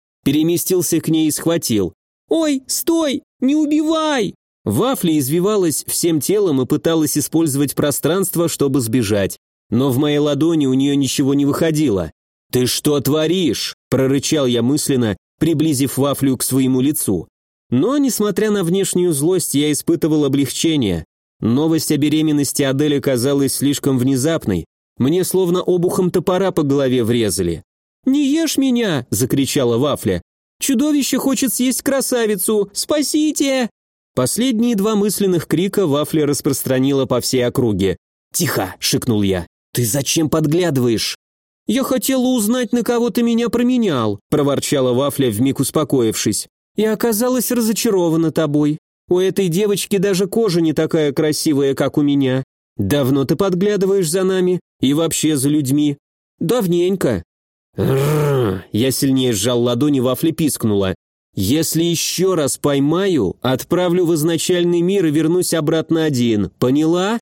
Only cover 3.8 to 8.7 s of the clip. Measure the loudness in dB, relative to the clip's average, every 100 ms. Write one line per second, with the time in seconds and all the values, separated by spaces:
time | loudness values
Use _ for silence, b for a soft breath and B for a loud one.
3.8 | 0 0 0 -2 -4 -6 _ _ -2 0
4.8 | 0 0 0 0 0 0 0 2 0 -2
5.8 | -6 -2 0 0 0 0 2 0 0 0
6.8 | 0 0 0 -2 -2 0 0 0 -2 0
7.8 | -2 0 0 0 -2 -2 -2 0 0